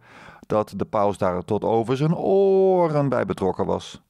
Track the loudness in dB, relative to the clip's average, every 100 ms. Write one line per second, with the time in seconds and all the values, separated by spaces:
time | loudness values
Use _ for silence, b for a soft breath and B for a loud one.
0 | B B B B -2 -2 -2 -6 -4 0
1 | 0 0 -2 -2 -2 -2 0 0 0 0
2 | 0 -2 0 2 4 4 4 2 2 0
3 | 0 0 -2 -2 -2 -2 -2 -4 -6 -20